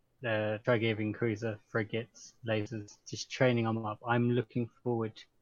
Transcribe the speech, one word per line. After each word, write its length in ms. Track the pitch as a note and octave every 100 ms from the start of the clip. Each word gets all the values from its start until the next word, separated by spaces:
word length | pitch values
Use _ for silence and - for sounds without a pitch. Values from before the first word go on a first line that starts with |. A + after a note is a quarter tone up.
| _ _
uh, 340 | A#2 G#2+ G#2+ G#2+ -
Dragavian 480 | A#2+ A2+ G#2+ G#2+
cruiser, 460 | G#2 A#2 G#2 A2+ G#2 -
frigates, 680 | A#2 A2 A2+ A#2 - - - A#2
lasers, 500 | A2 G#2 A2 G2+ - -
just 220 | A2 -
training 360 | - B2+ A#2+ A2+
them 200 | A2+ A2
up. 140 | G#2+ A#2+
I'm 240 | A#2+ A#2+
looking 380 | A#2+ A#2 - A#2 -
forward 300 | B2 A#2 A2 - - _